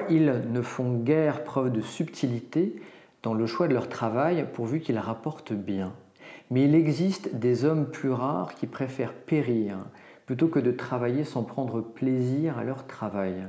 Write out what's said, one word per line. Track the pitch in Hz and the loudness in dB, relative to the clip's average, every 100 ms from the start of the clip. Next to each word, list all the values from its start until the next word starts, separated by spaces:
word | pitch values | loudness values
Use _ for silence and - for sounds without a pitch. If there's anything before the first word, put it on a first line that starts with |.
| - | 4
ils | 160 151 123 117 | 6 6 4 0
ne | 120 | -2
font | 123 - 123 | -2 -2 0
guère | 120 117 156 151 131 | 0 2 4 2 0
preuve | - 143 127 | -2 0 0
de | 117 | 0
subtilité | 107 - 156 - 135 120 - 151 196 - - - - _ | -4 -4 -6 -2 -2 -2 -2 0 0 -2 -14 -20 -20 _
dans | 113 110 | -2 0
le | 117 | 0
choix | - 170 | 2 2
de | |
leur | 127 - | 2 0
travail, | - 117 117 156 175 139 | -2 -2 2 2 2 -2
pourvu | - 113 151 | -4 -2 -2
qu'il | 160 113 | 0 -2
rapporte | 101 113 - 151 - | -2 -4 -6 -8 -6
bien. | 107 95 98 95 107 - _ - - - | -6 -2 -2 -4 -6 -18 _ -20 -16 -2
Mais | 123 | 2
il | 143 | 6
existe | 156 156 139 185 190 - 123 | 6 6 4 2 0 -4 0
des | 123 120 143 | 2 4 4
hommes | 160 135 | 2 0
plus | - 135 | -2 -2
rares | 123 131 160 90 - | 0 0 -2 -4 -6
qui | 120 | -8
préfèrent | - 131 131 117 | -4 -6 -4 -4
périr | - - 156 147 117 104 95 98 - - - - | -6 0 0 2 2 2 -4 -10 -16 -20 -16 -6
plutôt | 127 160 | 2 2
que | 147 | 4
de | 123 | 2
travailler | 123 - 127 120 131 147 | 0 -2 -2 0 0 -2
sans | 131 | -4
prendre | 113 - 131 117 | -4 -4 -2 -2
plaisir | 110 - 131 131 123 139 160 123 | -6 -2 0 2 2 2 0 -2
à | |
leur | 113 135 - | -4 -6 -10
travail. | - 107 98 95 92 | -8 -6 -2 -2 -2